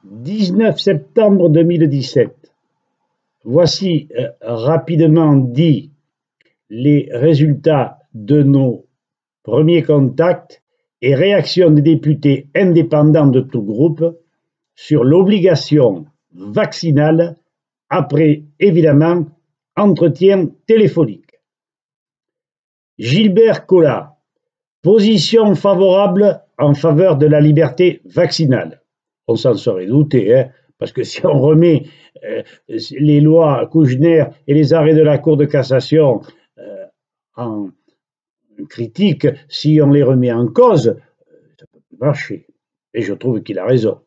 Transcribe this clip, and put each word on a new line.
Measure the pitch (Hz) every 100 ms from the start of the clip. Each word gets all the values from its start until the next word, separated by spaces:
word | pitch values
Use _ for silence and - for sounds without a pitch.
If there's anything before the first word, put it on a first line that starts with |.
Dix-neuf | 98 107 131 214 185 190 220 156
septembre | 196 156 - - 208 196 170
deux | 151
mille | 165 170 156
dix-sept. | 139 127 135 110 _ _ _ _ _ _ _ _ _ _ _
Voici, | 110 139 170 - 190 156 - 120
euh, | 123 -
rapidement | 113 117 123 165 165 165 160 160 156 139
dit | 127 120 170 117 - _ _ _ _ _ _ _ _
les | 156 139 147 -
résultats | 120 151 147 151 139 165 147 123 - _
de | 113 104 147
nos | 139 139 131 110 _ _ _ _ _ _
premiers | - 117 156 170
contacts | - 147 131 - 175 175 _ _ _ _ _ _
et | 123
réactions | 135 190 202 147 175 175
des | 151
députés | 143 160 151 147 147 135 -
indépendants | 175 190 165 160 151 151 156 143
de | 127
tout | 131 120
groupe | 101 107 160 147 170 170 _ _ _ _ _
sur | _ - 151
l'obligation | 127 165 190 208 185 156 - 151 120 90 78 _ _
vaccinale | 87 101 120 151 - 170 143 151 160 170 160 _ _ _ _ _
après, | 170 143 147 160 151 - _
évidemment, | 202 165 156 139 160 175 147 _ _ _ _ -
entretien | 208 156 170 - 190 196 170 - -
téléphonique. | 220 196 160 127 92 _ _ _ _ _ _ _ _ _ _ _ _ _ _ _ _ _ -
Gilbert | 107 165 214 185 226 185
Collat, | - 185 151 107 - _ _ _ _ _ _ _
position | 160 220 202 208 - 226 214
favorable | 180 202 185 196 185 202 185 202 - _ -
en | 143
faveur | 143 165 151 190 143
de | 151
la | 151
liberté | 151 151 143 - 180 -
vaccinale. | 95 - 175 - 151 117 82 - _ _ _ _ -
On | 110
s'en | -
serait | 104 120 92 92
douté, | 135 147 135 98
hein, | 127 127 _ _ _
parce | -
que | -
si | 113 -
on | 180 143
remet, | 139 156 175 151 - _ _ -
euh, | - - - _ - 113 - 143
les | 151 147
lois | 151 160 156 131 110
Kouchner | 160 139 127 165 165 139 - -
et |
les | 143 143
arrêts | 165 151
de | 156
la | 151 147
Cour | 165 147
de |
cassation, | 147 143 117 131 - 151 143 107 - _ _ _
euh, | 104 98 95 _ _ _ _ -
en | 120 107 98 _ _ _ _ _ _ _ _ 202 -
critique, | - 113 135 202 143 143 - _
si | - 151 156
on | 139
les | 143
remet | 131 127 123
en | 117 120
cause, | 233 247 175 113 - _ _ _ _ _ _
ça | _
peut | _ _
plus | -
marcher. | 139 - - 90 _ _ _ _ _
Et | 110
je | 98
trouve | 101 127 110
qu'il | - 95
a | 98
raison. | 127 107 -